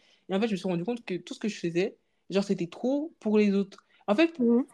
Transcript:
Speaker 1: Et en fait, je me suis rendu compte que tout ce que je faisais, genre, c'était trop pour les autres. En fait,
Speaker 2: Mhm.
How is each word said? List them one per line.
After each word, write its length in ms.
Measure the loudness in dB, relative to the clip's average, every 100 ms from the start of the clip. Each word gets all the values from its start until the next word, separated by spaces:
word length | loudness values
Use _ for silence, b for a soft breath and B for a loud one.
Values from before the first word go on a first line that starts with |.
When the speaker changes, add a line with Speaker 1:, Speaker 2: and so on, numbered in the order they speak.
| _ _ -4
Speaker 1:
Et 60 |
en 60 | -2
fait, 60 | 0
je 60 |
me 40 | -2
suis 120 | -2
rendu 160 | -4
compte 200 | -4 -6
que 100 | -6
tout 200 | -8 -8
ce 40 | -8
que 80 | -6
je 100 | -4
faisais, 380 | -4 -2 -2 -6 _ _ -4
genre, 140 | -2
c'était 220 | 0 -2 -4
trop 480 | -4 -2 -2 -4 -6
pour 180 | 0 4
les 140 | 4
autres. 300 | 2 -2 -8 b b 0
En 80 |
fait, 180 | 2 2 2
Speaker 2:
Mhm. 280 | 2 4 0